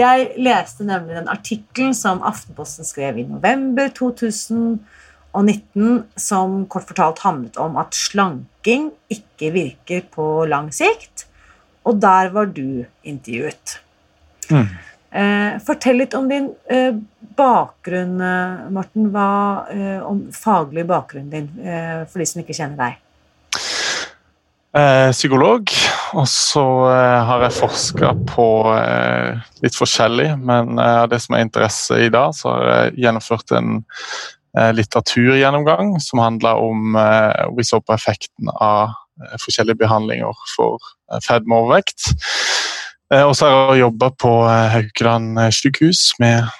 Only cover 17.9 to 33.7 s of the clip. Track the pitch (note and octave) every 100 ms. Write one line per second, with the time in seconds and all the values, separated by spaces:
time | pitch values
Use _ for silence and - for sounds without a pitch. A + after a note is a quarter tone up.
17.9 | F3+ F3+ F3+ F#3 F#3 F3+ F#3 - F#3+ F3+
18.9 | A3 G#3+ G3+ G3 G3+ G3+ G3 - G3+ G3
19.9 | F#3+ - G3+ - - A3 F#3+ D3 D#3 E3+
20.9 | E3+ - C#3 C#3+ D#3 D3 E3+ F#3 E3+ E3
21.9 | D#3+ D#3+ F#3 D#3 F3 E3 D#3 D3 C#3+ B2
22.9 | - _ _ _ _ _ - - - -
23.9 | - - - _ _ _ _ _ D3 C#3+
24.9 | C3 C3 B2 C#3+ C3 E3+ A#3 F#3+ - -
25.9 | - - F3+ C3+ - - D3+ C3 C3 B2+
26.9 | B2+ B2 B2 A#2 B2 B2 - - - -
27.9 | - C3+ - - - A2+ A2 A2 A2+ A#2
28.9 | A#2+ A#2+ B2 A#2+ A#2 - _ B2 - A#2+
29.9 | - A2+ A#2+ D3+ C#3+ B2+ A#2+ A#2+ A#2 A#2+
30.9 | A#2 A#2 A#2+ - A#2+ A2+ A2+ A2 - -
31.9 | A#2+ A#2 A#2 D3+ D3+ B2+ A#2+ A#2+ A#2+ A#2
32.9 | B2+ A#2+ A2+ - A2+ - B2 A#2